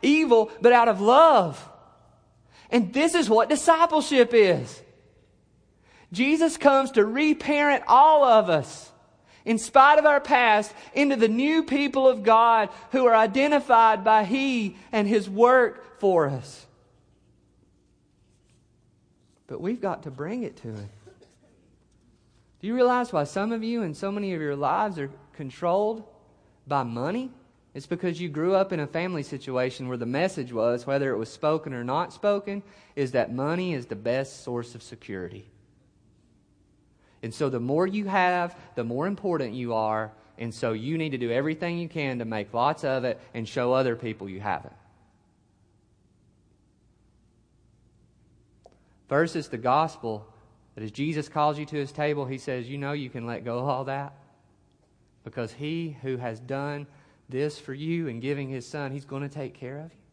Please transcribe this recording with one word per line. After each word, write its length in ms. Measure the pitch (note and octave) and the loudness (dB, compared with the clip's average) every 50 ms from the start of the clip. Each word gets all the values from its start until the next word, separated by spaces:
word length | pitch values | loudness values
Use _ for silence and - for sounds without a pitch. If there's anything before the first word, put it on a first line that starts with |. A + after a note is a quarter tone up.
| - | 4
evil, 480 | B3+ D4 D#4 D#4+ C#4 A#3+ A3+ A3 A3 - - | 4 4 4 4 4 4 4 4 2 -4 2
but 100 | - G#3 | 4 6
out 160 | A#3+ A#3+ A#3 A#3 | 6 8 6 4
of 140 | G#3+ F#3 | 2 2
love. 680 | G3+ G#3+ B3 C#4 D#4+ E4 D4 A#3 F#3 E3 C#3 - - - - - - _ _ _ _ _ _ _ _ _ _ _ _ _ _ - - _ | 4 6 8 8 8 8 8 6 4 2 -4 -10 -16 -20 -20 -20 -20 _ _ _ _ _ _ _ _ _ _ _ _ _ _ -20 -14 _
And 240 | - B3 A3+ F3 G3 | 0 0 0 0 0
this 220 | C4+ D4+ E4 E4 | 0 0 2 2
is 120 | F4 D#4 G3+ | 0 2 4
what 220 | A3 A3 A3+ A3 | 4 4 4 4
discipleship 800 | D4+ C#4+ - - E4 D#4+ E4+ E4+ D#4+ D#4 - - D4 C4 A#3+ A#3+ | 0 0 4 4 6 6 6 4 4 0 0 2 4 4 4 6
is. 500 | A#3+ A#3 G#3 F#3+ E3+ C#3 B2 A2+ - - - _ _ _ _ _ _ _ _ _ _ _ _ _ _ _ _ _ _ _ _ _ _ _ _ _ - | 6 6 6 6 4 0 -2 -10 -14 -20 -20 _ _ _ _ _ _ _ _ _ _ _ _ _ _ _ _ _ _ _ _ _ _ _ _ _ -4
Jesus 440 | F3 B3+ C4+ D4+ D#4 E4 E4 - - | -2 0 2 2 2 2 0 0 4
comes 340 | - C#4 C#4 C4+ C4+ C4 | 4 4 4 4 2 2
to 120 | C4+ A#3 G3+ | 2 2 2
reparent 800 | G#3+ A3 C4 D4+ D#4 D4+ D#4 - - D4 D4 D4 D4 C#4+ - - - | 2 2 0 2 0 0 0 -2 -2 0 2 2 2 2 0 2 4
all 360 | - B3+ C#4+ D#4 D#4 D4+ C#4+ | 6 8 8 8 8 6 6
of 280 | C4 A#3 A3 G#3 F3+ | 6 6 6 6 4
us, 400 | E3+ D#3 C3 - - - - - _ _ _ _ _ _ _ _ _ _ _ | 0 0 0 -2 -12 -18 -20 -20 _ _ _ _ _ _ _ _ _ _ _
in 120 | - A3+ A3 | -2 -2 -2
spite 400 | - - - C4+ C4 C#4+ D4+ D4+ | -2 2 6 8 8 8 8 6
of 80 | D4+ | 6
our 160 | D4+ D4 C#4+ | 4 4 4
past, 500 | C#4 - C#4+ B3 B3 A#3 G#3+ G#3 G#3+ - - - - - - | 2 2 2 4 6 6 4 4 2 -2 -8 -20 -20 -8 0
into 220 | - C#4+ C#4+ C#4 | 0 2 2 4
the 120 | A#3+ A3+ A3+ | 2 2 2
new 360 | G#3+ A#3 C4 D4 D#4 D#4+ D#4+ | 2 2 0 2 2 0 0
people 440 | D#4+ B3+ C#4 C#4 C#4+ - C4+ C4 C4 | 0 0 0 0 0 0 4 4 4
of 140 | B3+ A#3+ | 4 4
God 480 | G3 A3 A3+ A3 A3+ A#3 A3+ A3 G#3+ G3 - - - - | 4 4 6 6 6 6 4 4 2 0 -4 -14 -18 -4
who 160 | - C4 B3+ A#3+ | -2 2 4 6
are 80 | A3+ | 6
identified 880 | A3 A3 A3+ G3 C4 C4+ D4 D4 C#4+ C#4 - B3+ A3+ A3+ A3+ A3 G#3 F#3+ | 6 4 4 2 0 2 2 2 0 2 4 6 6 8 6 4 4 4
by 200 | A3 A3 A3 G#3+ | 4 4 4 4
he 540 | F3+ G#3+ C4+ C4+ C#4 C4 A#3+ G#3+ G3 - - - - | 2 0 0 0 0 0 -2 -2 -4 -6 -10 -16 -4
and 160 | - A3 G#3 G3+ | -2 0 0 2
his 200 | A3 F3 - G3 | 2 0 0 -2
work 720 | F#3+ G3+ A#3 A#3+ B3+ C4 B3 A3 - - - - - - | 2 4 6 6 8 6 4 4 0 -8 -20 -20 -14 -2
for 300 | - G3+ F#3 E3+ D#3 C#3 | 0 2 2 4 2 0
us. 380 | C#3+ B2+ A2 - - - - _ _ _ _ _ _ _ _ _ _ _ _ _ _ _ _ _ _ _ _ _ _ _ _ _ _ _ _ _ _ _ _ _ _ _ _ _ _ _ _ _ _ _ _ _ _ _ _ _ _ _ _ _ _ _ _ _ | -2 -6 -10 -12 -20 -20 -20 _ _ _ _ _ _ _ _ _ _ _ _ _ _ _ _ _ _ _ _ _ _ _ _ _ _ _ _ _ _ _ _ _ _ _ _ _ _ _ _ _ _ _ _ _ _ _ _ _ _ _ _ _ _ _ _ _
But 120 | C3+ - | -14 -10
we've 220 | - F#3 A#3 A#3+ | -8 -8 -8 -6
got 220 | A3 G3 E3+ - - | -6 -6 -6 -6 -10
to 80 | D#3 | -14
bring 320 | C3 B2+ C#3+ E3 G#3+ B3 A#3 | -12 -10 -10 -10 -8 -8 -8
it 120 | - - - | -10 -12 -14
to 100 | - A#2 | -14 -14
him. 220 | A2 G#2+ G2+ G2+ _ - _ - - _ - _ _ _ _ _ _ _ _ _ _ _ _ _ _ _ _ _ _ _ _ _ _ _ _ _ _ _ | -12 -12 -14 -16 _ -20 _ -20 -20 _ -20 _ _ _ _ _ _ _ _ _ _ _ _ _ _ _ _ _ _ _ _ _ _ _ _ _ _ _
Do 60 | - G3 | -8 -6
you 80 | A#3 | 0
realize 360 | B3+ B3+ B3 B3 B3 B3 A#3+ | 2 4 4 4 2 -2 -2
why 120 | - D#3+ C#3+ | -2 -2 -2
some 280 | C#3+ - G3 G3 A3 | -2 -4 -4 -4 -4
of 120 | A#3 A3+ A3 | -4 -6 -4
you 180 | A3+ A#3 A#3 | -4 -4 -4
and 160 | A3 E3+ D3+ - | -4 -6 -8 -6
so 140 | - G3 | -8 -6
many 240 | G3+ G#3 G#3 G3 F#3 | -6 -6 -6 -6 -6
of 40 | E3 | -6
your 160 | D#3 D3 C#3+ | -4 -6 -4
lives 440 | C#3 C#3+ C3+ D3+ F#3+ G#3+ G#3+ F#3+ D#3+ | -2 -2 -2 0 0 -2 -4 -4 -8
are 100 | C#3+ C#3 C#3 - _ _ _ | -10 -10 -12 -16 _ _ _
controlled 720 | - D3+ C3 B2 - - F3 E3+ G3 G#3 G#3+ A3+ A3 G#3+ - _ _ _ _ _ _ _ _ _ _ _ C3+ | -14 -14 -14 -12 -6 -2 0 0 0 0 -2 -4 -6 -12 -20 _ _ _ _ _ _ _ _ _ _ _ -4
by 160 | C#3+ C#3 C3 | -4 -4 -4
money? 480 | A#2 A2+ A#2 B2 D3+ F#3+ A#3 B3+ C4 - _ _ _ _ _ _ _ _ | -4 -6 -6 -6 -4 -6 -6 -8 -10 -14 _ _ _ _ _ _ _ _
It's 140 | C#3 C3+ - | -18 -10 -8
because 340 | F3+ E3+ F#3 F3+ E3+ D#3 | -8 -6 -4 -6 -6 -6
you 80 | F3 E3+ | -8 -8
grew 240 | D3 D3+ D#3 F3+ F#3+ | -6 -4 -2 0 0
up 160 | F#3+ G3 F#3+ | 0 0 0
in 80 | F#3+ E3 | -4 -6
a 80 | D3 C#3 | -6 -6
family 360 | - E3 F3 F#3 F#3 D#3 C#3+ | -6 -6 -6 -4 -6 -8 -8
situation 680 | - - C3+ - - B2+ B2+ B2+ B2+ B2+ - C3 B2+ | -10 -12 -14 -10 -6 -4 -2 -2 -2 -4 -8 -10 -8
where 80 | B2+ A#2+ | -8 -8
the 80 | A#2+ | -6
message 480 | A#2 B2 C#3 E3+ F#3+ F#3+ - C3+ B2 B2 | -6 -4 -2 -2 -4 -4 -6 -10 -8 -4
was, 340 | A2+ A2 A#2+ A#2+ B2 A#2+ - | -2 -2 0 -2 -2 -4 -4
whether 240 | C#3 C#3 C#3 C3+ | -2 -2 -2 -2
it 60 | B2 G2+ | -2 -4
was 120 | A2+ A2 | -6 -8
spoken 440 | - - - D3+ D#3 D#3+ D#3 D3 C3+ | -10 -6 -2 -2 -2 -2 -4 -8 -10
or 100 | B2 A#2+ | -8 -6
not 300 | B2 C3 D#3 F3 - - | -4 -4 -4 -4 -6 -10
spoken, 500 | - - G3+ G#3 G3+ G3+ - G3 G3+ G3 - _ _ _ _ _ | -4 -2 -2 -2 -2 -4 -8 -10 -10 -12 -14 _ _ _ _ _
is 160 | - C#3 B2+ | -6 -6 -2
that 220 | B2 C3 A#2 - A#2 | 0 -2 -2 -2 -4
money 400 | B2 C3+ D3 E3 F3 F#3 F3+ E3 | -6 -4 -4 -2 -4 -4 -4 -4
is 140 | C3+ A#2+ - | -6 -6 -8
the 80 | A2+ | -12
best 480 | G2+ G#2 A#2 A#2+ C3 C#3 C3+ - - - | -8 -6 -4 -4 -4 -4 -6 -12 -18 -12
source 300 | - B2 A#2+ A#2 A#2 - | -8 -8 -8 -8 -10 -14
of 100 | A#2 - | -20 -20
security. 680 | - - A2+ _ - G#2 F#2 F2+ E2+ - G2+ G#2 _ _ _ _ _ _ _ _ _ _ _ _ _ _ _ _ _ _ _ _ _ _ _ _ _ _ _ _ _ _ _ _ _ _ _ - | -20 -20 -20 _ -12 -12 -10 -10 -12 -14 -16 -20 _ _ _ _ _ _ _ _ _ _ _ _ _ _ _ _ _ _ _ _ _ _ _ _ _ _ _ _ _ _ _ _ _ _ _ -14
And 100 | A#2 A2+ | -12 -6
so 160 | - D#3 C#3 | -4 -4 -2
the 100 | C3 B2 | -2 -4
more 260 | A#2 B2 C#3 D#3 F3+ | -4 -2 -2 -2 -2
you 200 | F#3+ F#3+ G#3+ G#3 | -2 -2 -6 -6
have, 500 | G3 F#3+ G3 F#3 F3+ F3+ F3 F3 F3 F3 - - - - | -2 0 2 2 2 0 0 -4 -6 -8 -14 -20 -14 -10
the 100 | - A#2+ | -8 -8
more 220 | A#2 A#2 B2+ D3+ F#3+ | -6 -6 -4 -4 -6
important 460 | G3+ F#3 - G3 F3 D#3 C#3 A#2+ G#2+ | -6 -6 -6 -4 -4 -4 -4 -6 -8
you 200 | B2+ B2 A#2 A#2 | -8 -8 -4 -4
are. 400 | A2 A2 A2 A2 A2 A2 G#2+ - _ _ _ _ - | -2 -2 -2 -2 -4 -4 -6 -10 _ _ _ _ -12
And 160 | A#2 A#2 A2 | -12 -12 -10
so 180 | - - A#2+ | -6 -4 -4
you 260 | A2+ A2 A2 C3+ D#3+ D#3+ | -4 -4 -6 -6 -6 -4
need 140 | D#3+ D#3 | -4 -6
to 60 | C#3 B2+ | -6 -6
do 140 | B2 A#2 | -4 -2
everything 460 | A#2 B2+ C#3 D#3 D#3+ D#3+ F#3 E3+ E3+ E3+ | -2 -2 -2 -2 -4 -6 -6 -6 -6 -6
you 120 | E3+ D#3+ | -8 -8
can 300 | - E3 D3 C3+ B2+ B2 | -8 -6 -6 -6 -4 -6
to 60 | A#2+ | -6
make 280 | A2+ A2+ A2 G2+ G#2 A2+ | -6 -6 -8 -8 -6 -4
lots 320 | A#2 A#2+ C#3+ D#3 D#3+ - | -2 0 0 -2 -2 -4
of 180 | C#3+ C3 C3 A#2+ | -4 -4 -2 -4
it 160 | B2+ A#2 - - - _ | -4 -6 -6 -10 -16 _
and 120 | A#2+ A2 | -10 -10
show 280 | G#2 - - B2 B2 B2+ | -8 -6 -4 -2 0 0
other 240 | C3 C3+ B2+ A#2 A#2 | 0 0 -2 -4 -6
people 320 | - A#2 A2 - G2 G2+ | -8 -10 -10 -10 -12 -14
you 100 | F#2+ F#2+ | -14 -10
have 240 | G2 G#2+ F#2 C#2+ - | -8 -6 -6 -8 -8
it. 80 | - - _ _ _ _ _ _ _ _ _ _ _ _ _ _ _ _ _ _ _ _ _ _ _ _ _ _ _ _ _ _ _ _ _ _ _ _ _ _ _ _ _ _ _ _ _ _ _ _ _ _ _ _ _ _ _ _ _ _ _ _ _ _ _ _ _ _ _ _ _ _ _ _ _ _ _ _ _ _ - _ _ _ _ _ _ _ _ | -14 -20 _ _ _ _ _ _ _ _ _ _ _ _ _ _ _ _ _ _ _ _ _ _ _ _ _ _ _ _ _ _ _ _ _ _ _ _ _ _ _ _ _ _ _ _ _ _ _ _ _ _ _ _ _ _ _ _ _ _ _ _ _ _ _ _ _ _ _ _ _ _ _ _ _ _ _ _ _ _ -20 _ _ _ _ _ _ _ _
Versus 400 | C#3 C#3+ E3 E3 - E3 C#3+ - | -2 0 0 0 -4 -8 -10 -8
the 80 | - A#2 | -12 -6
gospel, 680 | A2 B2+ B2+ D3 D#3+ D#3 - - - A#2 A2 G#2 G#2 _ _ _ _ _ _ _ _ _ _ | -2 0 0 0 0 -2 -6 -10 -10 -8 -8 -8 -12 _ _ _ _ _ _ _ _ _ _
that 120 | - A2 | -14 -14
as 60 | A2 | -14
Jesus 360 | G#2 - C#3 D#3 E3 D3+ D3 D3+ | -8 -8 -6 -6 -6 -6 -8 -8
calls 320 | - D#3+ D3 D3+ D3+ D3 | -4 -2 -2 -2 -2 -4
you 60 | D3+ | -10
to 100 | D3 D#3 | -10 -8
his 160 | D3 C#3+ C3+ | -8 -8 -8
table, 340 | C#3+ - D3+ D3+ D3+ D3 C#3 | -8 -6 -4 -4 -4 -4 -6
he 120 | B2+ C3+ C3 | -8 -10 -10
says, 320 | - - C3+ B2+ A#2+ A#2 | -8 -8 -8 -8 -8 -10
"You 80 | C3+ C#3+ | -12 -10
know 160 | C#3+ C#3 C#3+ | -10 -8 -8
you 160 | D3 C#3 B2+ | -8 -10 -12
can 180 | - B2+ A#2 A#2 | -12 -12 -10 -10
let 160 | A#2 - G2 | -10 -10 -8
go 160 | A#2+ A#2 B2 | -8 -8 -6
of 80 | B2+ C#3+ | -4 -4
all 160 | C#3 B2+ C3+ | -6 -6 -6
that, 300 | C3 C3+ C#3 C#3 C#3+ - _ _ _ _ _ _ _ _ _ _ _ _ _ _ _ _ _ _ _ _ _ _ | -8 -8 -8 -10 -12 -16 _ _ _ _ _ _ _ _ _ _ _ _ _ _ _ _ _ _ _ _ _ _
because 260 | A#2 - - A#2+ A2 | -16 -10 -10 -10 -10
he 460 | - - C#3+ D3+ D#3+ E3 E3+ D#3+ D3 A#2+ | -10 -12 -10 -8 -8 -8 -8 -10 -12 -12
who 140 | A#2+ C3+ C3 | -10 -8 -8
has 240 | B2 B2 A#2+ A2+ A2 | -6 -6 -10 -10 -10
done 480 | B2 B2 C3+ C3+ C#3 C#3+ D3 C#3+ D3 C#3+ _ _ _ _ _ _ _ _ | -12 -10 -8 -8 -8 -8 -10 -10 -12 -16 _ _ _ _ _ _ _ _
this 320 | B2+ B2+ C#3+ D3+ D3 - | -6 -6 -6 -6 -6 -10
for 140 | - - C3 | -16 -16 -14
you 340 | C#3 D3+ D#3+ E3+ E3+ E3 D3 | -12 -8 -6 -6 -6 -6 -8
in 140 | A#2 A2+ | -8 -8
giving 260 | A#2 C3+ D3 C#3 C#3 C3 | -8 -8 -6 -6 -8 -10
his 180 | C3+ C3 A#2+ | -10 -12 -12
son, 280 | - - D3+ C#3+ C3+ C3 | -12 -12 -10 -10 -10 -10
he's 100 | C#3+ C#3 | -12 -14
gonna 240 | C#3 C3+ C3+ C#3+ C#3 | -12 -12 -10 -10 -10
take 260 | C#3 D3+ C#3+ B2+ A#2+ | -10 -12 -12 -12 -14
care 260 | - - B2 C3+ D3 | -14 -16 -14 -14 -14
of 120 | D#3 E3 | -16 -18
you." 80 | _ _ _ _ | _ _ _ _